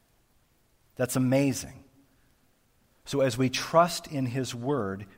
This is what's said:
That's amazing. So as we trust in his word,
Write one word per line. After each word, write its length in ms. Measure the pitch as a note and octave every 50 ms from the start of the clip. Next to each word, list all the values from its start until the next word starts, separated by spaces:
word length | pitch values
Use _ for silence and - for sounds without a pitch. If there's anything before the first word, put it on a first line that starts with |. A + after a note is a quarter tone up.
| _ _ _ _ _ _ _ _ _ _ _ _ _ _ _ _ _ _ _
That's 200 | - B2+ B2 -
amazing. 680 | C3 B2+ B2 C3 C3+ C#3+ C#3 B2 - - - - - - _ _ _ _ _ _ _ _ _ _ _ _ _ _ _ _ _ _ _ _ _ _ _ _
So 160 | - - C#3
as 160 | C3 C3+ A2+ A#2+
we 120 | C3 B2+
trust 580 | B2+ - - - - E3 E3+ F3 - - - -
in 200 | D#3+ C#3 C3 A#2+
his 260 | A#2 C3+ B2+ - -
word, 540 | A#2+ A#2+ C3 D3 C3+ G#2+ F#2+ F#2+ G2 G#2 - -